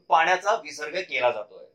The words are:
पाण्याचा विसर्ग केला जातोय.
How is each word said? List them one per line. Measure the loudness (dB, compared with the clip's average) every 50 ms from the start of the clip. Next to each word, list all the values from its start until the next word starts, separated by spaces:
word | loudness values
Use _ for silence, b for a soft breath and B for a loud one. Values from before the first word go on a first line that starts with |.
| _ 2
पाण्याचा | 4 4 4 4 2 0 2 0 -2
विसर्ग | -2 -4 -10 -12 -10 -10 -8 -6 -8
केला | -8 -6 -4 0 0 0
जातोय. | 0 -2 -8 -12 -18 -20 -20 -20